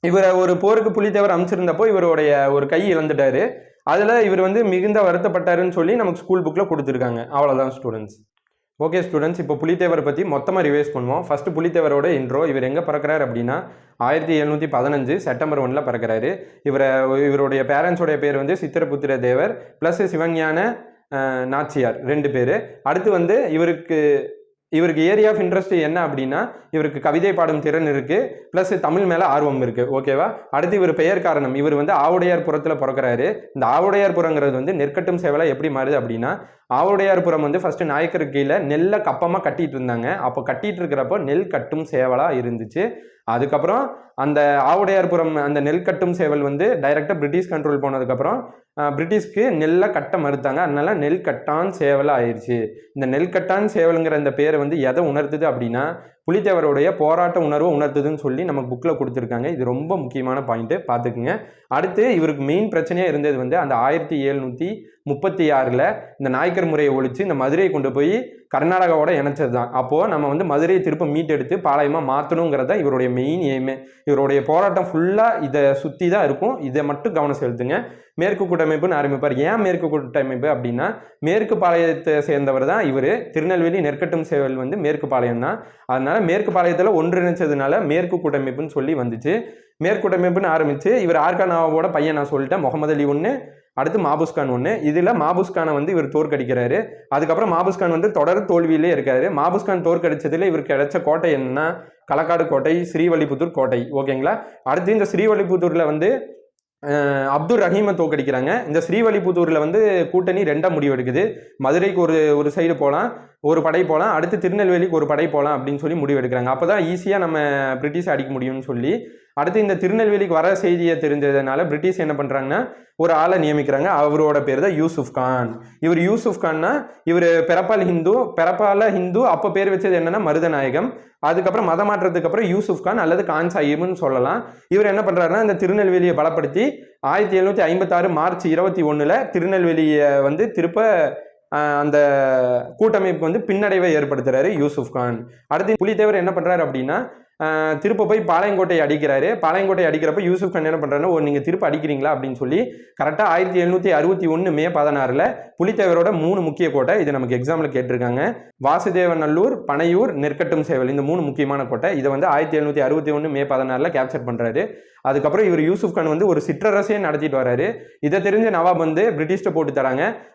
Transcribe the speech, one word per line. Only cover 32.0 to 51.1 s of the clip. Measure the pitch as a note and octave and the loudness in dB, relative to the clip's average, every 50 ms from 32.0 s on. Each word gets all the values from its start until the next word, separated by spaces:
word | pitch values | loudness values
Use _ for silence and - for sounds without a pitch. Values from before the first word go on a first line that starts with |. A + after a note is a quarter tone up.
| C#3 D#3+ F3 F#3 F3 F3+ F3+ E3+ E3+ | 2 2 2 2 2 2 0 0 0
புறத்துல | E3 D3+ D3+ C#3+ D#3+ D#3 | -2 -2 -2 0 -2 -2
பிறக்கிறாரு. | - C3+ C3 C3 C3+ C3 B2 A#2+ A#2 C3+ F3+ G#3+ - - - - | -2 -2 -2 -2 0 0 0 0 0 0 -2 -2 -4 -10 -12 -4
இந்த | C#3+ C3 | -2 0
ஆவுடையார் | C#3+ D3 D3+ F3+ G3 G3 G3+ G3+ G3 F3+ | 2 2 2 2 2 2 4 2 2 2
புறங்கிறது | E3 E3 D#3+ D#3 D3+ C#3+ C#3 C3 | 2 0 0 2 2 0 0 0
வந்து | B2+ C3 D#3+ G3 | -2 -4 -4 -2
நெற்கட்டும் | D#3+ C#3+ C#3+ C#3+ F#3 - F#3 F3+ F3 | -2 -2 -2 -2 -2 -2 -2 -2 -2
சேவலா | F3 E3 C#3+ D3 E3 | 0 0 0 2 2
எப்படி | D#3 C3+ C3 D3 D#3+ C#3+ | 0 0 0 -2 -4 -2
மாறுது | C3 C3 C3+ D3 C3+ | -2 0 0 0 0
அப்படின்னா, | A#2+ A#2+ A#2 A2+ A#2 C3+ F#3 G3 - - - _ _ _ B2+ | 0 -2 -4 -4 -4 -4 -4 -6 -10 -18 -20 _ _ _ 0
ஆவுடையார் | C3 D#3+ F#3+ G3+ G3 G3 F#3+ F#3+ F3+ E3+ | 0 2 2 2 2 4 4 2 2 2
புறம் | F3 E3 D#3 D3+ | 2 0 0 0
வந்து | C#3+ D3 F#3 | 0 0 0
ஃபர்ஸ்ட் | F3+ F3+ D3 - F3+ | -2 -2 -2 -2 -2
நாயக்கர் | D#3+ C#3+ C#3+ E3 E3+ - F3+ D#3 C#3+ | -2 0 0 -2 -2 -2 -4 -4 -2
கீழே | C3+ C#3 C#3+ C#3 D3+ - | -2 -2 0 2 0 0
நெல்லை | D3+ C#3 D3 D#3 E3+ F#3+ G#3 G#3 | 0 0 0 0 2 2 0 0
கப்பமா | G#3 - - - F3+ E3+ E3+ F#3+ F#3 | 0 -2 -2 0 -2 -2 -2 -2 -2
கட்டிட்டு | D3+ - - E3+ D3 C3+ | -4 -2 -2 -4 -4 -4
இருந்தாங்க. | C3+ B2+ B2 A#2+ A#2 A#2 C3 F3+ | -4 -4 -2 -2 -2 -2 -4 -4
அப்போ | G3 - B2+ B2+ C3+ B2+ | -4 -4 -4 -4 -4 -4
கட்டிட்டு | C3 C3+ B2 - G#3 G3 F3+ | -4 -6 -4 -4 -6 -6 -4
இருக்கிறப்போ | F3+ D3+ C#3+ C3+ C3 A#2 F#3 - | -4 -2 -2 -2 0 0 -2 -2
நெல் | D3+ C3+ C#3+ F3 G3 | -2 0 0 0 0
கட்டும் | - - C#3 A#2+ - - D3+ D#3+ - | -2 -4 -6 -4 -4 -6 -6 -6 -4
சேவலா | - C3 B2+ B2+ B2+ B2+ D3 E3+ | -2 0 2 2 2 2 2 0
இருந்துச்சு. | D3 B2+ A#2+ A#2+ A#2 A2+ A2+ G#2+ - D#3 G3 A#3+ - - - - _ _ _ | 0 -2 -2 -4 -4 -6 -8 -6 -4 -4 -4 -4 -4 -10 -18 -20 _ _ _
அதுக்கப்புறம் | - A2+ A#2+ C#3 C#3 D3+ C#3+ - E3+ G3+ A#3+ - - - - - - _ | -4 -2 0 0 0 0 0 0 0 0 0 -2 -4 -8 -14 -20 -20 _
அந்த | - C3+ D3 D3 D3 D3 D3 C#3+ C#3 C3 | -4 -2 0 2 2 4 4 4 4 4
ஆவுடையார் | C3+ E3 F#3+ G3+ F#3+ G3 F#3+ F3+ F3 | 4 4 2 2 2 2 2 2 2
புறம், | F3 E3+ E3 D#3+ D#3 | 0 0 0 0 0
அந்த | D3+ C#3+ C#3+ D3 D3 | -2 -2 0 -2 0
நெல் | C#3+ C#3+ D#3 F3+ F3 | 0 0 -2 0 0
கட்டும் | - - - F#3 F3 F3 | -2 -2 0 0 -2 0
சேவல் | F3 E3 D3+ D3 D3 | 0 0 0 0 0
வந்து | C#3+ C#3+ C#3+ C#3+ F3+ A3 B3 | 0 -2 0 0 0 0 0
டைரக்டா | E3 C#3 C#3 D3 D3+ D3 D3+ F#3+ | 2 2 0 0 0 0 -2 -2
பிரிட்டிஷ் | D#3 D3 C#3+ C#3+ F3+ F#3 F3 E3 | -2 -2 0 0 -2 -2 -2 -4
கண்ட்ரோல் | D#3 C#3+ D3+ C#3+ C#3 | -2 -2 0 0 0
போனதுக்கப்புறம், | C3+ C#3 C3+ C3+ B2+ B2+ C3 A#2 C3+ E3 G#3+ C4 A#3 - - - _ _ _ - | 0 -2 -2 -2 -2 -2 -2 -2 0 -2 -2 -2 -6 -10 -18 -20 _ _ _ -4
அஹ், | D3 D3 C#3+ | -4 -2 -2
பிரிட்டிஷ்க்கு | D3 D#3+ E3 G#3+ G#3+ - - - G3 A3+ C4+ | -2 -2 0 0 -2 -2 -2 -2 0 0 2
நெல்லை | G3 D#3 D#3 D#3 E3 F3+ G3 G#3 | 2 0 0 2 2 2 2 2
கட்ட | - D#3+ C#3+ - - - | 0 -2 -4 -2 -4 -2
மறுத்தாங்க. | D3 C#3+ C#3 C3+ A#2+ C#3 C3 | 0 -2 -2 -2 -2 -2 0
அதனால | D3+ F3+ D#3 C#3+ D3 D3 F3+ G#3+ | 0 -2 0 0 0 0 0 0
நெல் | E3 D3 D3 | 0 0 0